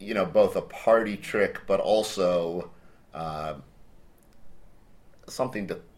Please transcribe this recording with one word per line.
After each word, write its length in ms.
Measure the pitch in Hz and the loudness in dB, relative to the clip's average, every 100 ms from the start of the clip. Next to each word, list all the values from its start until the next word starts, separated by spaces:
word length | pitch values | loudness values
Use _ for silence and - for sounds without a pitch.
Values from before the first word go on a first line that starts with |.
you 120 | 101 | -4
know, 120 | 104 87 | -2 2
both 280 | 107 98 87 | 4 4 2
a 60 | |
party 540 | - - 117 113 107 101 | -6 -2 4 4 4 -4
trick, 440 | - 107 98 - - | -4 0 0 0 0
but 140 | 98 | 0
also, 920 | - 107 107 98 90 87 85 87 - - - - _ | 4 2 2 0 2 2 0 -4 -8 -16 -20 -20 _
uh, 400 | 78 80 78 78 71 65 - - - - - - - - - - - - - - - - | -10 -8 -6 -8 -8 -14 -20 -20 -20 -20 -20 -20 -18 -16 -16 -18 -20 -20 -20 -20 -20 -12
something 400 | - 123 107 95 | -6 -4 -4 -6
to 100 | 82 - | -8 -12